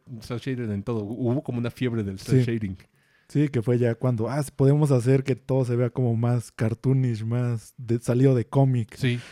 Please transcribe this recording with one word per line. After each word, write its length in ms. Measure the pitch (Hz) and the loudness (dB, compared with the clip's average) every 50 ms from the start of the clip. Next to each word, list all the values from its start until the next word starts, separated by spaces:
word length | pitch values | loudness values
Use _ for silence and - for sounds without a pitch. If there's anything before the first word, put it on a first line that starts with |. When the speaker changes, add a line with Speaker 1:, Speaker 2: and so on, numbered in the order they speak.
| _ - 131 110 | _ -16 -16 -16
Speaker 1:
cel 160 | - - 123 113 | -10 -8 -8 -6
shaded 300 | - 139 131 123 120 107 | -6 -6 -6 -4 -4 -4
en 140 | 104 98 98 | -4 -4 -4
todo. 160 | - 120 110 104 | -4 -4 -4 -4
Hubo 380 | 101 123 - 127 117 120 143 - | -6 -6 -4 -2 0 0 -2 -2
como 140 | - 123 | -4 -4
una 140 | 120 120 113 | -4 -4 -6
fiebre 320 | - - 127 120 117 113 104 | -4 -4 -4 -2 -2 -2 -4
del 160 | 98 95 95 | -4 -6 -8
cel 260 | - - 143 131 123 | -2 2 2 2 4
Speaker 2:
Sí. 60 | 120 | 2
Speaker 1:
shading. 260 | 117 113 107 95 92 - - _ _ _ _ _ _ _ _ | -2 -4 -4 -6 -8 -10 -14 _ _ _ _ _ _ _ _
Speaker 2:
Sí, 220 | - - 143 151 143 | -4 0 0 0 0
que 140 | - 120 104 | 0 -2 0
fue 160 | 127 123 120 | 2 2 2
ya 160 | 123 117 117 | 2 0 0
cuando, 340 | - - 127 123 107 113 113 | 0 0 0 0 0 -2 -2
"Ah, 100 | - - - - - | -2 -4 -4 -6 0
podemos 360 | - 135 135 143 147 156 139 | 2 4 4 6 4 4 4
hacer 320 | 139 123 110 127 135 139 131 | 2 2 4 4 2 2 2
que 120 | - 127 | 0 -4
todo 300 | - - - 131 135 127 | -4 -4 -2 -2 0 0
se 100 | 120 120 | 0 0
vea 140 | 120 123 120 | 0 0 -2
como 260 | - 135 127 120 117 | 0 0 0 0 0
más 360 | 113 117 120 123 120 - - | 0 0 0 0 0 -2 -6
cartoonish, 720 | - - 117 110 113 - - 127 131 135 131 123 117 104 110 | -6 -4 -2 -2 -2 -2 0 2 2 2 2 0 -2 -4 -4
más 480 | 113 117 123 123 120 120 110 - - _ | -4 -2 -2 -2 -2 -4 -6 -8 -12 _
de... 220 | - 127 110 117 120 | -12 -4 -2 -2 -2
salido 360 | - - 120 123 131 135 135 | 0 0 2 4 4 4 4
de 100 | 120 107 | 2 0
cómic". 500 | - - 139 139 131 127 120 107 - - | 0 2 2 4 4 2 0 -2 -4 -6
Speaker 1:
Sí. 240 | - - 127 120 120 - - | -4 -2 -2 -2 -2 -6 -12